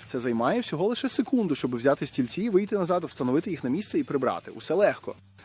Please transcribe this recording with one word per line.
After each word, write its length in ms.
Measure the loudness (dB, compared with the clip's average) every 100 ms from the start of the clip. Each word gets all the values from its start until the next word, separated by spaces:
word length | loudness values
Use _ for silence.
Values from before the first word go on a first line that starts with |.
| -8
Це 140 | -4
займає 420 | -2 2 2 0
всього 260 | -2 -2 -2
лише 220 | 0 0
секунду, 460 | 0 2 2 2 0
щоб 200 | 0 2
взяти 300 | 2 2 0
стільці, 440 | -2 -2 -2 2
вийти 280 | 2 2 0
назад, 260 | 0 0
встановити 460 | -2 -2 0 0 0
їх 140 | -4
на 60 | -2
місце 300 | -2 0 -2
і 40 |
прибрати. 480 | 0 0 0 -2 -6
Усе 220 | -10 -2
легко. 420 | 2 2 2 -8 -14 -18 -20